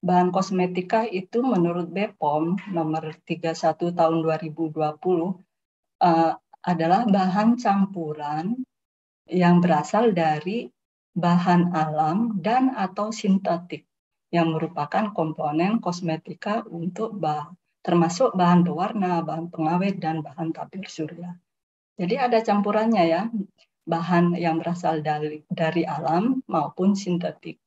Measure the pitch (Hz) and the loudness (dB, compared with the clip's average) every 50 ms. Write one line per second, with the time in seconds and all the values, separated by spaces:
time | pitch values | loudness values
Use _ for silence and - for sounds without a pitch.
0 | - 180 180 180 180 180 180 190 190 - 202 185 180 180 180 180 180 180 - - | 0 4 4 4 4 4 2 0 -2 0 0 -2 -2 0 -2 -4 -4 0 0 0
1 | - - - 190 190 - - 226 254 262 226 185 170 170 170 175 175 160 165 185 | 0 -2 -4 -8 -8 -4 -4 -2 0 0 2 2 2 0 0 -2 -6 -6 -4 -6
2 | 202 214 - _ - 147 143 151 160 170 185 202 - 208 190 170 160 156 156 160 | -6 -6 -6 _ -2 -2 0 0 0 0 -2 -4 -4 -6 -4 -4 -2 -2 -2 -4
3 | 160 156 151 _ _ - 175 165 - 165 165 160 - 160 156 _ 175 175 175 170 | -6 -8 -12 _ _ -8 -8 -4 -4 -6 -4 0 0 -2 0 _ -2 -4 0 2
4 | 165 160 165 165 160 160 160 156 180 160 151 147 165 156 151 160 156 151 151 - | 2 2 2 2 0 0 -2 -2 -4 -8 -6 -6 -6 -6 -4 -2 -4 -4 -4 -4
5 | - 180 185 170 160 190 190 - _ _ _ _ _ _ _ _ _ _ _ _ | -2 0 0 0 0 -2 -6 -8 _ _ _ _ _ _ _ _ _ _ _ _
6 | - 180 165 165 165 165 156 - _ _ _ _ _ - 180 160 160 165 180 202 | 2 4 4 4 4 2 0 -4 _ _ _ _ _ -2 -2 0 2 2 4 4
7 | 240 226 196 196 185 185 175 208 214 226 240 247 - 226 196 202 196 185 - 180 | 4 4 4 4 2 2 0 2 4 4 2 2 2 0 2 2 2 0 0 -6
8 | 165 151 151 151 147 147 147 156 165 190 233 262 254 _ _ _ _ _ _ _ | -6 -6 -8 -6 -6 -6 -4 -4 -4 -4 -4 -6 -6 _ _ _ _ _ _ _
9 | _ _ _ _ _ _ - 180 180 175 175 175 175 175 165 147 - - - 208 | _ _ _ _ _ _ 2 4 6 8 6 6 6 4 2 2 0 0 0 2
10 | 240 233 202 170 165 160 156 151 151 180 208 240 247 - _ _ _ _ _ _ | 4 4 2 2 2 0 0 -2 -2 -4 -4 -4 -6 -8 _ _ _ _ _ _
11 | _ _ _ - 170 175 175 175 175 180 175 170 165 - - 160 156 156 151 151 | _ _ _ -2 2 4 4 4 4 4 4 4 4 4 2 -2 -2 -2 0 0
12 | 156 156 165 202 233 240 214 190 156 208 233 254 262 262 254 - 196 185 185 - | 0 0 0 0 -2 -2 -2 -4 -2 0 0 2 2 0 0 -2 -6 -6 -4 -6
13 | 208 214 226 - - 202 190 196 190 - 175 175 175 - - 143 _ _ _ _ | -6 -6 -6 -4 0 2 2 2 2 0 -4 -4 -4 -10 -14 -14 _ _ _ _
14 | _ _ _ _ _ _ - 170 165 165 160 156 165 151 - - 147 147 - - | _ _ _ _ _ _ 0 0 2 2 0 -2 -4 -4 -4 -6 -6 -4 -2 -2
15 | 220 208 196 - 165 160 156 - 156 151 147 156 170 196 220 233 - 180 170 175 | -2 -2 -2 -2 -4 -4 -4 -4 -4 -4 0 0 0 0 0 0 -2 -4 -6 -4
16 | 180 165 156 156 _ - 175 - - 208 208 233 226 - 170 170 170 185 180 196 | -4 -4 -4 -4 _ -12 -16 -10 -6 -4 -4 -4 -6 -8 -10 -8 -8 -8 -6 -6
17 | 220 226 214 202 160 156 151 151 151 160 180 _ _ _ _ _ _ - 175 175 | -8 -8 -6 -4 -4 -2 -2 -4 -6 -10 -16 _ _ _ _ _ _ 2 4 4
18 | 170 165 - - 262 247 - 185 180 175 175 180 170 175 147 156 180 214 233 220 | 4 2 2 2 0 2 2 4 4 6 6 6 6 4 2 -2 -4 -4 -2 -2
19 | 190 180 180 170 160 151 151 165 165 175 - - 160 156 170 180 190 202 190 180 | 0 0 0 0 -2 -2 -6 -6 -6 -8 -6 -4 -2 0 0 2 0 0 -2 -2
20 | 160 160 160 160 151 - - - 165 160 160 - 151 147 - 196 190 - - - | -4 -4 -4 -4 -6 -8 -10 -8 -6 -6 -6 -8 -10 -12 -12 -14 -14 -14 -10 -10
21 | 160 151 175 165 175 175 175 - _ _ _ _ _ _ _ _ _ _ _ _ | -8 -8 -8 -12 -14 -14 -14 -16 _ _ _ _ _ _ _ _ _ _ _ _
22 | 180 175 220 285 262 247 233 226 226 - 202 208 202 208 202 214 220 226 226 208 | -2 -2 0 0 0 2 2 2 2 2 2 2 2 2 2 2 2 2 4 4
23 | 170 165 160 170 202 233 233 214 190 - _ _ _ _ _ _ _ - 170 170 | 4 4 2 0 0 -4 -4 -6 -6 -6 _ _ _ _ _ _ _ -4 -2 -2
24 | 170 165 180 175 175 175 175 170 170 170 160 160 156 165 175 175 - 160 160 156 | 0 2 4 4 4 4 2 0 0 0 -2 -2 -2 -4 -6 -2 -2 -2 -2 -2
25 | 151 156 151 151 151 151 151 151 _ _ 185 - 170 160 156 170 165 - 156 143 | -2 -2 -4 -2 -4 -6 -8 -10 _ _ -4 -2 -2 0 0 0 -2 -2 -4 -4
26 | 165 147 160 175 202 254 262 262 - - - 170 151 147 - - 185 196 202 196 | -2 0 0 2 2 0 0 -2 -4 -2 -2 -2 -2 -2 -4 0 2 2 2 2
27 | - 185 175 175 175 - 160 _ - 170 160 _ _ | 0 -2 -2 -2 -2 -4 -8 _ -14 -16 -16 _ _